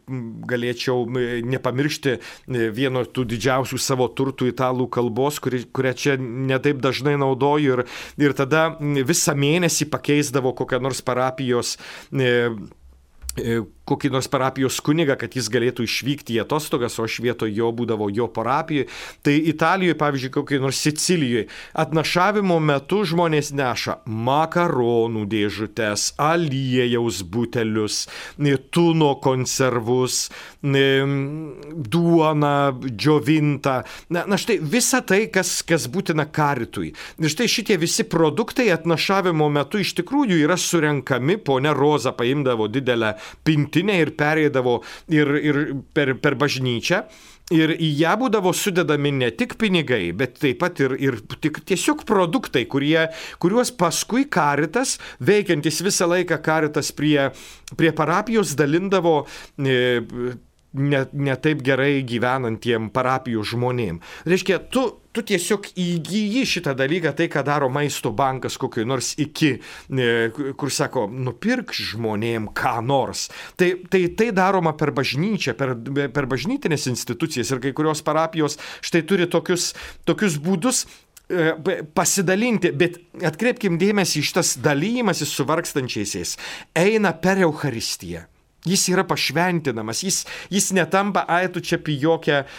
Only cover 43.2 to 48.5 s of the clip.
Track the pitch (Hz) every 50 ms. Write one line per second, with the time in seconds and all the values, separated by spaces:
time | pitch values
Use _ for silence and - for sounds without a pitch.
43.2 | - - - - - - 160 147 143 - - 151 180 208 202 175 156 147 - -
44.2 | 147 151 156 156 151 143 123 131 123 123 120 117 - - - - - - 165 151
45.2 | 151 139 143 147 147 151 139 139 156 113 139 139 - - - 156 143 131 131 -
46.2 | - 147 135 117 147 131 110 131 127 127 120 117 - - 175 202 220 - - -
47.2 | - - - - - - 175 160 156 156 160 156 165 156 147 139 165 165 196 214
48.2 | 262 254 202 220 180 185